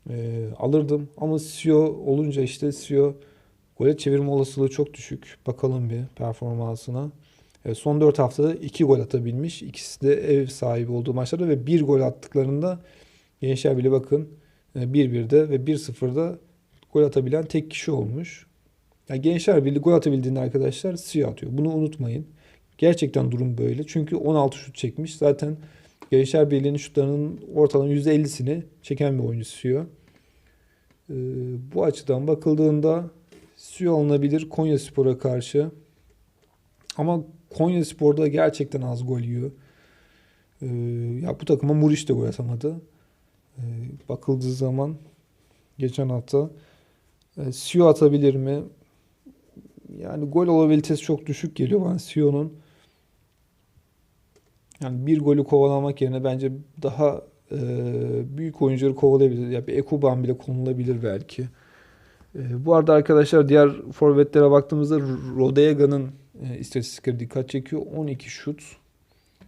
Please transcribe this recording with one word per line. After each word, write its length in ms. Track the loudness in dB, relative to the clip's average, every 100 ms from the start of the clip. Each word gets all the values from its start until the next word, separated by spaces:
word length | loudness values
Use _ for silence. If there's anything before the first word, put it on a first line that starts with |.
| -12
e, 380 | -10 -8 -6 -8 -4
alırdım. 520 | 0 0 2 -2 -4 -8
Ama 220 | -4 -4
Sio 400 | -6 -6 2 4 4 0 -2
olunca 360 | 0 0 -2
işte 300 | -4 -4 -6
Sio 440 | -6 -2 2 2 0 -14 _ _ _ _ -2
gole 200 | 0 2
çevirme 320 | 0 0 0
olasılığı 400 | 0 -2 0 -2
çok 240 | -2 -6
düşük. 440 | -8 -16 -16 -16 -12 -10
Bakalım 420 | -4 -2 -2 -4
bir 120 | -6 -8 -8
performansına. 960 | -8 -6 -6 -6 -6 -8 -8 -8 -8 -12 _ _ _ _ -10
E, 100 | -6
son 260 | -2 4
dört 180 | 4 4
haftada 360 | 2 2 0 -2
iki 280 | -6 0
gol 160 | 4 4
atabilmiş. 600 | 2 -4 -4 -4 -6 -10
İkisi 400 | -14 -16 -16 -4
de 120 | 0
ev 340 | 2 2 2 0
sahibi 440 | -4 -4 -2 -4
olduğu 220 | -4 -4
maçlarda 360 | -4 -4 -2 0
ve 180 | -2 2
bir 140 | 2
gol 200 | 4 2
attıklarında 760 | 0 -4 -6 -2 0 0 -2 -6 -10 _ _ _ _ _
Gençler 360 | -4 -2 0 2
Birliği 140 | 2
bakın, 380 | 2 2 -2 -2 -14 _ _ _ -8
e, 180 | -2
bir 180 | 2 2
birde 380 | 0 2 4 4
ve 180 | 0 -2
bir 100 | -4
sıfırda 600 | -6 -6 -4 -2 -4 -6 _ _ _ _ _
gol 100 | 2
atabilen 420 | 2 2 0 -2 -2
tek 260 | -4 -4
kişi 200 | -8 -4
olmuş. 560 | -4 -4 -6 -10 -16 _ _ _ _ _ _ -10
Yani 120 | -2
Gençler 440 | 0 0 2 2 2
Birliği 140 | 2
gol 140 | 4
atabildiğinde 460 | 4 4 0 -2 -2
arkadaşlar 560 | -2 -2 -2 -2 -6 -8
Sio 340 | -6 -2 -2
atıyor. 220 | -4 -8 -4
Bunu 160 | -2
unutmayın. 540 | -2 -4 -4 -6 -6 -10 _ _ _ _ _
Gerçekten 540 | 2 2 0 0 -2
durum 260 | -2 -2 -2
böyle. 300 | -2 -4 -6
Çünkü 280 | -6 -4 -2
on 200 | 0 2
altı 220 | 2 -2
şut 180 | -14 -8
çekmiş. 400 | -8 -6 -10 0
Zaten 420 | 2 2 -2 -8 -12 -20 _ _ 0
Gençler 400 | 2 2 2 2
Birliği'nin 260 | 2 0 -4
şutlarının 640 | -4 -2 0 -2 -4 -8 -6 2
ortalama 340 | 2 4 0
yüzde 240 | 0 2
ellisini 500 | 2 0 -4 -6 -6 -8 _
çeken 380 | -8 -4 -2 -2
bir 40 |
oyuncu 220 | -4 -6 -10
Sio. 400 | -8 -4 -4 -4 -14 _ _ _ _ _ _ _ _ _ _ -14
Ee, 40 | -10 -8 -6 -8 -8 -6
bu 100 | -2
açıdan 440 | 0 0 -2 -2 0
bakıldığında 840 | 0 2 2 4 4 2 0 -2 -14 _ -20 -20 _
Sio 420 | -20 -4 0 2
alınabilir 520 | 4 2 2 0 -2
Konyaspor'a 680 | -2 0 0 -2 0 0 0
karşı. 540 | -2 -4 -2 -2 -2 -6 _ _ _ _ _ _ _ _ _ _ -14 -6
Ama 260 | -2 -2 -4 -14 _
Konyaspor'da 800 | -2 0 2 -2 2 2 4 2
gerçekten 540 | 2 2 0 -4 -6
az 260 | -6 -6 -4
gol 120 | -4
yiyor. 320 | -4 -6 -6 -10 _ _ _ _ _ _ _ _ _ _
Ee, 40 | -8 -6 -6 -6 -6 -6
ya 160 | -6 -6
bu 60 | 0
takıma 280 | 0 2
Muriç 360 | 4 4 2 0
de 40 |
gol 120 | -2 -2
atamadı. 560 | -4 -6 -6 -6 -8 -12 _ _ _ _ _ _ -12
Ee, 40 | -10 -10 -12 -12 -10
bakıldığı 440 | -6 -2 -2 -2
zaman 420 | -4 -2 -2 -4 -8 -16 _ _ _ _ _ _ -8
geçen 320 | -6 -4 -4
hafta, 400 | -4 -2 -2 -2 -6 _ _ _ _ _ _ _ -12
e, 140 | -10
Sio 360 | -10 -2 4 6
atabilir 480 | 6 6 6 2 2
mi? 280 | -2 -6 -8 -16 _ _ _ _ _ _ _ -20 -20 _ -20 -16
Yani 260 | -12 -8 -4
gol 220 | 0 4
olabilitesi 540 | 4 6 4 2 -2
çok 240 | -2 -4 -4
düşük 300 | -8 -8 -4
geliyor 260 | 0 0
bana 180 | 0 -4
Sio'nun. 540 | -4 0 2 2 -2 -8 _ _ _ _ _ _ _ _ _ _ _ _ _ _ _ _ _ _ _ _ _ -12
Yani 260 | -8 -4 0
bir 120 | 2
golü 240 | 4 2
kovalamak 580 | 4 4 4 2 -2 -2
yerine 220 | -4 -2
bence 280 | -2 -2 -4 -6 -14 -8
daha, 400 | -6 0 0 0 -8 _ _
e, 60 | -8 -6 -6 -4 -4 -4 -4 -6 -8
büyük 240 | -8 -2
oyuncuları 340 | 0 2 0 2
kovalayabilir. 540 | 4 6 4 2 -4
Ya 180 | -6 -4
bir 100 | -4
Ekuban 460 | -2 0 0 0
bile 140 | -2 -4
konulabilir 680 | -6 -6 -4 -4 -4 -4
belki. 440 | -4 -6 -8 -10 -12 -14 _ _ _ _ _ _ _ -12
E, 300 | -8 -4 2
bu 100 | 4
arada 180 | 6
arkadaşlar 560 | 6 6 6 6 6 6
diğer 320 | 6 6 4 -10
forvetlere 600 | 2 4 6 4 6 6
baktığımızda 480 | 6 4 0 0 0
R-, 360 | -2 -6 -6 0
Rodega'nın, 760 | 2 4 4 6 4 2 -4 -10 _ -16
e, 140 | -12 -12
istatistikleri 640 | -8 -6 -6 -8 -6 -6
dikkat 300 | -6 -8 -6
çekiyor. 320 | -8 -6 -8 -8 -8
On 120 | -8
iki 220 | -8 -12
şut. 340 | -12 -10 -10 -14 -20 _ _ _ _ _ _